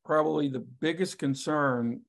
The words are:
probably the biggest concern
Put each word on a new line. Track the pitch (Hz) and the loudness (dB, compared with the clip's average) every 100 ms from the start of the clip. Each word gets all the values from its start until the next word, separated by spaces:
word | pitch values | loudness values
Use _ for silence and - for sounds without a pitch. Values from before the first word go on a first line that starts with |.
probably | - 156 156 156 143 | 0 2 4 2 0
the | 127 | -2
biggest | - - 156 165 185 - | -8 -4 -2 0 -2 -2
concern | 143 135 - 151 139 123 117 120 | -2 -2 0 2 2 2 0 -4